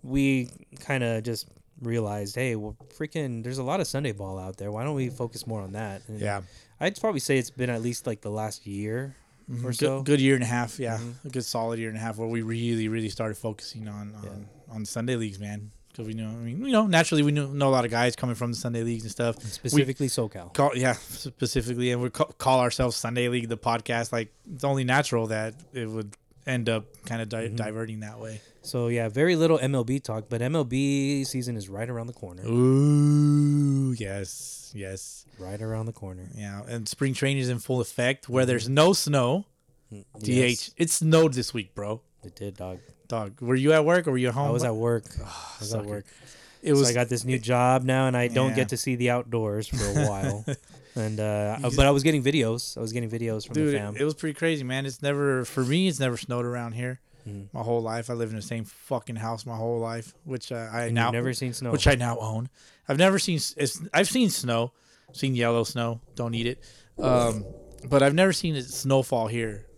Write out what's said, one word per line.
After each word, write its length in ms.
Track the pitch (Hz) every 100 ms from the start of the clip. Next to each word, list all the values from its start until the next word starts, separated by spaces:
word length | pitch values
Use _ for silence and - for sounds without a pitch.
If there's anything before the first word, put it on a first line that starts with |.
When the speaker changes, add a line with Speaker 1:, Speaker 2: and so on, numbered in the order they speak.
Speaker 1:
we 460 | 123 135 139 135 123 - - -
kinda 400 | - 135 120 113
just 260 | 110 113 - - _ -
realized, 520 | 120 117 107 104 101
"Hey, 220 | 113 127 113
well, 180 | 107 107 - -
freaking, 440 | 151 165 143 117
there's 140 | 113 131
a 40 |
lot 180 | 127 180
of 60 | 160
Sunday 260 | 135 143
ball 260 | 104 98 95
out 180 | 92 95
there. 160 | 98
Why 100 | 107
don't 120 | 131
we 160 | 143 127
focus 360 | 127 120 - -
more 140 | 110
on 120 | 95
that?" 300 | 101 110 98 -
And 100 | 107
Speaker 2:
Yeah. 200 | 104 101 92 - _ _
Speaker 1:
I'd 180 | 165 196
probably 220 | 226 165
say 160 | - 135
it's 120 | 117
been 180 | - 123
at 120 | 120
least, 240 | 117 117 -
like, 160 | 107
the 80 | 107
last 360 | 107 110 104 -
year 480 | 101 104 117 135 135 _ _ -
Speaker 2:
Mm-hmm. 140 | 123 123
Speaker 1:
or 40 |
Speaker 2:
Good, 60 | 117
Speaker 1:
so. 240 | 135 135
Speaker 2:
good 180 | 135 143
year 140 | 135
and 80 | 131
a 20 | 120
half, 320 | 120 120 -
yeah. 180 | 120 113
Speaker 1:
Mm-hmm. 300 | 120 123 147
Speaker 2:
A 20 |
good 140 | 131
solid 340 | 117 120 113 117
year 100 | 113
and 80 | 110
a 40 |
half 180 | 113 107
where 100 | 113
we 140 | 117
really, 460 | 110 113 117 113 110
really 200 | 113 110
started 260 | - 110 104
focusing 520 | 113 104 - 110 107
on, 260 | 104 104
on, 80 | 107
Speaker 1:
Yeah. 500 | 98 98 101 - -
Speaker 2:
on 100 | 110
Sunday 320 | 104 - 120 123
leagues, 220 | 110 98
man. 320 | 104 104 104 - _ -
'Cause 100 | 110
we 60 |
knew, 120 | 110 110
I 40 |
mean, 300 | 113 117 139
you 60 | 269
know, 160 | 233 220
naturally 360 | 165 160 156
we 80 | 147
knew, 160 | 147 139
know 140 | 143 139
a 20 |
lot 140 | 131 120
of 40 |
guys 240 | 117 123
coming 200 | 117 123 120
from 160 | 120
the 60 | 113
Sunday 240 | 123 117
leagues 180 | 117 117
and 60 | 113
stuff. 260 | 104 120 113
We 60 | 110
Speaker 1:
Specifically 560 | - 123 139 135 131 135
SoCal. 440 | - 110 104 87
Speaker 2:
call, 160 | - 143 123
yeah, 160 | 127
specifically, 1000 | 117 - - 139 - 131 135 117 120 123
and 80 | 123
we 80 | 123
ca-, 160 | - 151 -
call 220 | - 131
ourselves 340 | 123 - 127
Sunday 340 | 117 117 120 123
League, 200 | 123 117
the 80 | 113
podcast. 560 | - 117 - 120 117
Like, 200 | 120 110 _ -
it's 80 | 151
only 200 | 143 139
natural 420 | 127 131 147 120 113
that 260 | 110 110 110 -
it 160 | 131 113
would 240 | 110 104 101 _ - -
end 220 | 127 113
up 160 | 113 104 - -
kinda 180 | 117 110
di-, 200 | 113 113
Speaker 1:
Mm-hmm. 100 | 110
Speaker 2:
diverting 440 | 123 110 113 110
that 200 | 107 110
way. 200 | 110 110 - _ -
Speaker 1:
So, 200 | 127 117
yeah, 200 | 120 113
very 260 | 110 165 170
little 220 | 165 160
M 160 | 131
L 100 | 139
B 140 | 117 135
talk, 240 | - 110 107
but 140 | 117
M 120 | 123
L 100 | 160
B 600 | 131 131 139 139 139 143
season 320 | 131 131 123 117
is 120 | 95
right 200 | 98 117
around 180 | 120 117
the 60 |
corner. 300 | 120 92 87 110
Speaker 2:
Ooh, 1500 | 117 127 135 147 147 147 147 147 147 147 147 143 135 135 120
yes, 760 | 101 98 95 - - - -
yes. 500 | 104 95 95 - - - 107
Speaker 1:
Right 220 | 92 104
around 240 | 110 110 110
the 60 |
corner. 360 | 110 98 92 92
Speaker 2:
Yeah, 280 | - 104 101 110
and 200 | 117 107
spring 260 | - 135
training 280 | 131 135 139
is 60 | 123
in 100 | 120
full 200 | - 127
effect 480 | 117 - 123 131 -
where 140 | 127
Speaker 1:
Mm-hmm. 60 | 127
Speaker 2:
there's 200 | 123 107
no 240 | 139 165
snow. 540 | 196 - 143 123 160 208 _ _ _ _
Speaker 1:
Mm, 120 | 104 - -
Speaker 2:
D 220 | 107 127
H, 80 | 123
Speaker 1:
yes. 200 | 120 - -
Speaker 2:
it 140 | 165
snowed 420 | - 160 160 160
this 220 | 127 117
week, 200 | 120 92
bro. 260 | - 104 113 _ _
Speaker 1:
It 100 | 104 -
did, 200 | 101 98
dog. 220 | 92 90 - - _
Speaker 2:
Dog, 340 | 113 104 101
were 140 | 120
you 180 | 127 135
at 120 | 156
work 220 | 151 180 170
or 40 |
were 80 | 127
you 100 | 123
at 60 |
home? 140 | 120 143
Speaker 1:
I 20 |
was 140 | 123
at 100 | 123
work. 300 | 110 117 117 - -
Speaker 2:
Ah, 320 | - - - -
Speaker 1:
I 40 |
was 120 | 104
at 60 | 110
Speaker 2:
sucker. 100 | 104
Speaker 1:
work. 180 | 104 104 - - - - -
Speaker 2:
It 120 | -
Speaker 1:
So 60 | 143
Speaker 2:
was 100 | 131
Speaker 1:
I 20 |
got 160 | 120 117
this 160 | 123
new 140 | 123 127
job 460 | 113 123 123 131
now, 220 | 127 131 131
and 100 | 127
I 120 | 123
don't 220 | 120 131
Speaker 2:
Yeah. 60 | 123
Speaker 1:
get 120 | 120
to 60 | 120
see 200 | - 123
the 140 | 123
outdoors 560 | 123 117 117 107 104 107
for 80 | 127 104 101
a 80 | 143
Speaker 2:
<laughs> 20 |
Speaker 1:
while. 360 | 101 98 101 110 135 _ - -
And, 240 | - 110 107
uh, 360 | 107 104 104 110
Speaker 2:
You 60 | 131
Speaker 1:
uh, 20 | 120
but 100 | 139
I 40 |
was 100 | 143
getting 200 | 143 156
videos. 540 | 127 151 113 117 - -
I 40 |
was 120 | 113
getting 160 | 117 117
videos 380 | 117 117 110 -
from 80 |
Speaker 2:
Dude, 180 | 151 151
Speaker 1:
the 40 | 139
Speaker 2:
it, 20 |
Speaker 1:
fam. 160 | 104 107
Speaker 2:
it 80 |
was 100 | 147
pretty 200 | 151 160
crazy, 300 | 143 165 156
man. 200 | 127 131
It's 160 | 139 127
never, 440 | 143 143 143 131 120
for 180 | -
me, 220 | 127 156 190
it's 120 | 139
never 160 | 131 120
snowed 260 | - 120
around 280 | 120 123 117
here. 280 | 113 123 127 _ _ -
Speaker 1:
Mm. 200 | 101 98
Speaker 2:
My 100 | -
whole 180 | 113 120
life, 300 | 113 113 117
I 40 |
live 160 | 120 113
in 60 | 110
the 60 |
same 220 | 101 117
fucking 520 | 110 - - 127 - 113
house 300 | 113 113 127
my 100 | 113
whole 220 | 113 117
life, 340 | 113 117 113 -
which, 260 | - 127 -
uh, 180 | 120 113
I 140 | 113 120
Speaker 1:
And 80 | 117
Speaker 2:
now, 100 | 117
Speaker 1:
you've 60 |
never 180 | 117 123
seen 200 | 123 131
snow? 180 | 120 123
Speaker 2:
which 160 | 143 -
I 80 |
now 240 | 131 120 117
own. 300 | 110 110 127 _ - _ -
I've 100 | 143
never 200 | 185 190
seen 180 | - 165
s-, 180 | - -
it's, 240 | 143 - 156
I've 140 | 156 196
seen 200 | 254 226
snow, 420 | - 123 117 120 _ _ _ _
seen 240 | - 135 123
yellow 260 | 117 117
snow. 360 | 113 123 117 117 - -
Don't 180 | 120
eat 120 | 117 117
it. 120 | - - - - -
Um, 460 | 131 123 120 110 98 - - - 127
but 140 | 139
I've 120 | 139
never 180 | 151 190
seen 240 | 180 170 147
it 80 |
snowfall 640 | 127 - 135 135 127 123 110
here 380 | 117 113 104 -